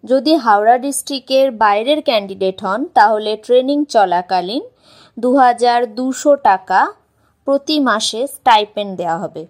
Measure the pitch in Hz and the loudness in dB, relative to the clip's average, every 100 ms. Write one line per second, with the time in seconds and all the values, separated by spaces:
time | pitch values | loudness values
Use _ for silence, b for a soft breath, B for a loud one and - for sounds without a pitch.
0 | 214 262 262 320 240 202 214 247 269 269 | 0 -2 2 0 2 2 4 2 0 -8
1 | - 277 - 262 269 220 214 202 233 302 | -8 -12 -2 0 0 0 0 0 0 -2
2 | 302 226 196 196 190 190 202 208 320 - | 0 -2 -4 -4 -4 -4 -6 -4 -2 2
3 | 214 214 214 214 214 247 254 294 294 233 | 2 2 -4 -8 2 2 2 -2 0 2
4 | 190 175 180 185 180 247 480 b b b | 2 0 -2 -4 -4 -8 -10 b b b
5 | b - 240 269 247 226 240 240 240 214 | b -6 0 4 4 4 0 0 -2 -4
6 | 262 254 302 277 - 190 185 190 294 - | -6 -2 0 2 2 0 0 0 0 -4
7 | _ _ _ _ - 277 277 302 262 214 | _ _ _ _ -4 -4 -2 -2 0 -2
8 | - 220 277 - - 220 208 208 202 185 | -4 -6 -8 -4 2 2 2 -8 -10 -8
9 | 175 165 160 165 | -6 -6 -6 -12